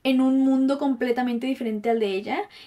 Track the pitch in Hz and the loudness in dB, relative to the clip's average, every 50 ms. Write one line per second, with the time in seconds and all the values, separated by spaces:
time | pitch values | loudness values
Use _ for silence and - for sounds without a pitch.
0 | - 262 262 262 262 262 262 269 269 269 262 262 262 262 277 277 302 277 262 233 | -2 0 2 4 4 4 4 4 4 4 2 2 2 2 0 0 0 -2 0 0
1 | 254 254 233 247 247 247 240 233 247 262 269 269 254 226 214 208 208 233 226 226 | 0 -2 0 0 0 -2 -2 -2 -2 -4 -4 -4 -4 -4 -4 -2 -2 0 0 0
2 | 214 196 190 190 208 214 240 349 415 - - - - | 0 0 -2 -4 -4 -4 -4 -6 -6 -8 -12 -20 -20